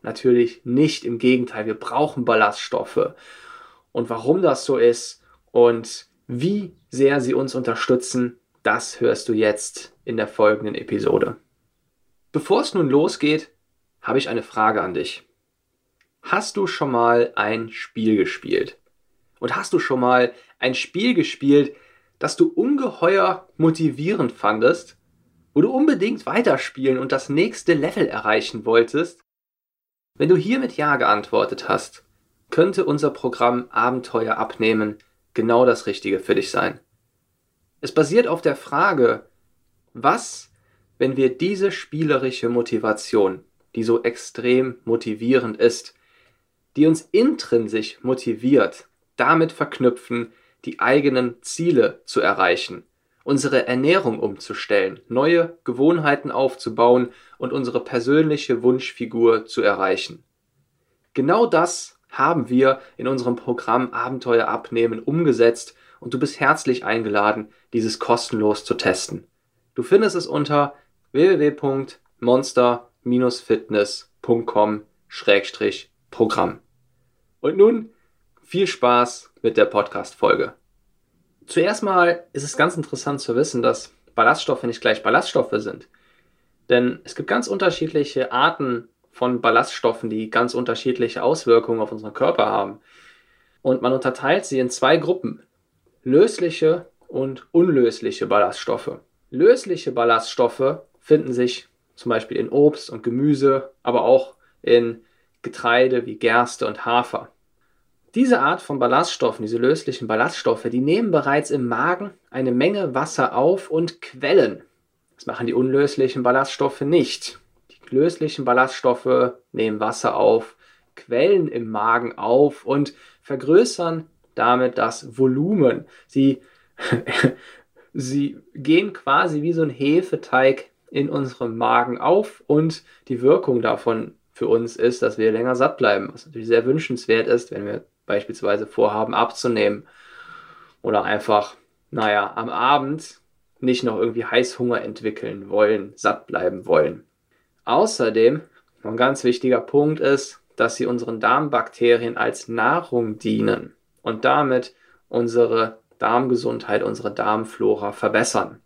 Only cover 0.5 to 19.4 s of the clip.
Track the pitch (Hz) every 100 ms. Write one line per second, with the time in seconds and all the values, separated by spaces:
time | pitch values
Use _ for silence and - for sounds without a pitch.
0.5 | - 127 123 156 - 120 117 127 127 123
1.5 | 113 110 107 - 117 151 135 120 110 104
2.5 | 104 - - - - - - - - -
3.5 | - - _ _ - 117 117 120 180 165
4.5 | 131 - 131 120 120 - - _ _ _
5.5 | 123 120 117 113 - - _ - 120 165
6.5 | 208 180 - _ 127 139 143 123 127 131
7.5 | 131 120 113 - 127 - 127 123 120 _
8.5 | _ 113 113 - - 120 113 - 110 107
9.5 | 104 - - - _ - 113 107 - 107
10.5 | 107 107 - - 107 107 - - - _
11.5 | _ _ _ _ _ _ _ _ 147 -
12.5 | 208 294 196 147 139 175 - 147 156 -
13.5 | _ _ _ _ _ - 127 - 113 -
14.5 | 110 110 107 92 85 - - _ _ _
15.5 | _ _ _ _ _ _ _ - 190 214
16.5 | 208 190 - 143 120 117 120 117 - 104
17.5 | 113 113 - - - 110 104 90 - -
18.5 | - - - _ _ _ _ _ _